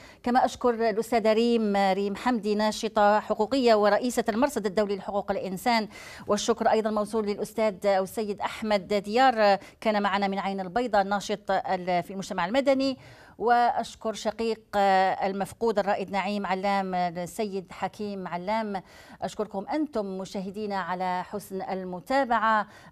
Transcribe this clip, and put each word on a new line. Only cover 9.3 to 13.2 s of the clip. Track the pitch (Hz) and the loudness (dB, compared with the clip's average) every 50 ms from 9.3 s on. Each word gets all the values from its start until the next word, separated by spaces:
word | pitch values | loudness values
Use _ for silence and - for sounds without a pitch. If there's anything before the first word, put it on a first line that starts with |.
| 233 220 208 202 196 190 - - - _ | 4 4 4 4 4 4 0 -10 -20 _
كان | - 226 214 208 | -2 0 0 2
معنا | 202 196 190 202 202 196 | 2 2 0 0 0 0
من | 196 190 | -2 -2
عين | 180 196 196 196 | -4 -4 -4 -4
البيضاء، | 190 180 175 240 254 240 220 202 190 | -6 -4 -4 -2 -2 2 2 2 2
ناشط | 196 202 196 - - 208 196 - - | 2 -2 -4 -2 -4 -6 -6 -2 -2
ال-، | 190 180 - - 190 180 180 185 180 175 | -2 -2 0 -2 -4 -2 0 0 0 0
في | 170 - | -2 -4
المجتمع | 220 196 175 - 208 185 170 | -8 -10 -8 -6 -4 -4 -2
المدني. | 180 226 277 262 277 269 262 269 269 262 - - - - - | 0 0 2 2 4 2 2 2 -2 -2 -6 -12 -20 -20 -20